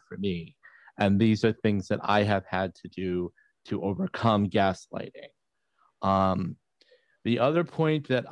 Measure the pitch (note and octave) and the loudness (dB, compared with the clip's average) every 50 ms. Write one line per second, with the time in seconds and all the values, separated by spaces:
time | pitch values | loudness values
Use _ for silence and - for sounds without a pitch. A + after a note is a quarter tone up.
0 | _ - F#2 F2+ G2+ G2 F2+ E2+ E2 - - _ - - - - - - - - | _ -14 -10 -6 -4 -4 -4 -4 -8 -12 -16 _ -20 -20 -20 -20 -20 -10 -2 0
1 | G#2 G2 G2+ G2 A2+ A2 A2 - - A2 G#2+ - - A2 G#2 G2 F#2 - G#2 - | 2 4 4 4 4 4 4 4 4 2 2 2 0 0 0 0 -2 -2 -4 -2
2 | - - G#2 G#2 G#2 G#2 G2+ G2 - - F#2+ F#2 G2 F2+ - - - F2+ - F2+ | 0 2 2 4 4 4 2 0 -2 -2 -4 -2 -2 -4 -6 -10 -18 -16 -10 -8
3 | F#2+ F#2 F2+ F2+ F2 E2+ - _ _ _ _ _ _ - G#2 - - G2+ F#2+ F3 | -4 -4 -2 -2 -4 -4 -8 _ _ _ _ _ _ -8 -6 -4 -2 -2 -2 -2
4 | F#3+ - - - - A#2 G#2+ G2+ G2+ F#2 G#2 G#2 G2 F#2+ F#2 - - - - F#2 | -4 -4 -4 -2 0 2 2 2 2 0 2 2 2 2 0 -2 -8 -14 -12 -12
5 | F2+ - - - - - _ _ _ _ _ _ _ _ _ _ _ _ _ - | -12 -12 -16 -18 -20 -20 _ _ _ _ _ _ _ _ _ _ _ _ _ -4
6 | - G2 G2 F#2+ F#2+ F#2+ F#2 F#2+ F#2+ - - - _ _ _ _ _ _ _ _ | -2 0 2 2 2 2 0 -2 -4 -6 -8 -12 _ _ _ _ _ _ _ _
7 | _ _ _ _ - A2 A#2 A#2 A#2+ C#3+ D#3+ E3+ E3+ E3+ - - D#3+ D#3 D#3 D3+ | _ _ _ _ -4 -2 0 0 2 2 0 0 -2 -4 -2 -2 0 0 0 -2
8 | C#3+ - C3 A#2+ A#2 - | -2 -2 -2 -2 -2 -2